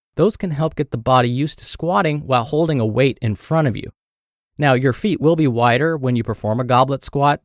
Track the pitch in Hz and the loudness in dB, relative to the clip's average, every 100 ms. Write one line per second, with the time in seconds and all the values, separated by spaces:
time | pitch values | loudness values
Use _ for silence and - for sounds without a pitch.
0 | _ - 170 - 185 147 160 - 143 117 | _ 0 0 0 -6 -2 -4 -4 -6 -4
1 | 120 127 120 123 151 - - - 165 202 | 2 2 2 0 -4 -6 -12 -8 -2 0
2 | 165 147 - 127 117 151 165 139 110 107 | 0 -2 -2 -2 0 -2 0 0 0 2
3 | 135 - 113 101 - 160 143 104 - - | 0 0 -4 -4 -2 0 0 -2 -10 -16
4 | _ _ _ _ _ - 143 123 135 - | _ _ _ _ _ -2 2 2 2 0
5 | 214 156 147 165 143 117 120 123 160 160 | -2 2 2 2 2 2 2 2 0 -2
6 | 131 120 110 107 107 117 123 123 131 135 | -2 -2 -2 -4 -2 -2 2 2 2 0
7 | - 139 143 147 | -4 0 0 0